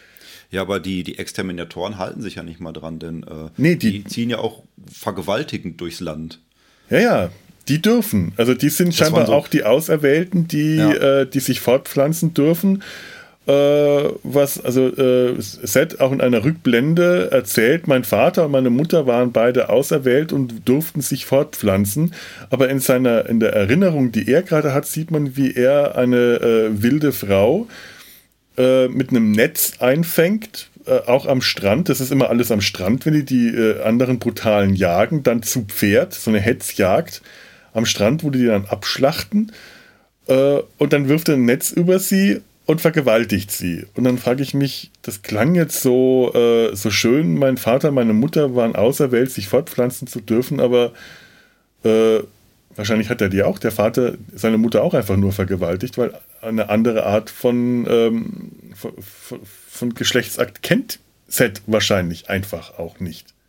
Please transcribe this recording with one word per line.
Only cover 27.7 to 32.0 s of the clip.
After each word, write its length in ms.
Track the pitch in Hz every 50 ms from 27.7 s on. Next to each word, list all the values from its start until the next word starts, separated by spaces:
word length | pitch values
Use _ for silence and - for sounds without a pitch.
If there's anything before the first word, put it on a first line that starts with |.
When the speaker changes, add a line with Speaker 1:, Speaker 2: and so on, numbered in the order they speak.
| - - - - - - - - - - _ _ _ _ _ _ - -
Speaker 2:
äh, 300 | 127 127 131 131 127 127
mit 220 | - 131 131 131
einem 220 | 135 120 113 107
Netz 420 | 107 107 120 160 160 - - - - -
einfängt, 880 | - 123 135 160 170 165 - - 165 180 208 220 - - - - - - _ - -
äh, 120 | - 127 123 - -
auch 160 | 120 131 -
am 140 | - 135 131
Strand. 480 | 123 - - - 98 98 104 139 180 -
Das 120 | 139 123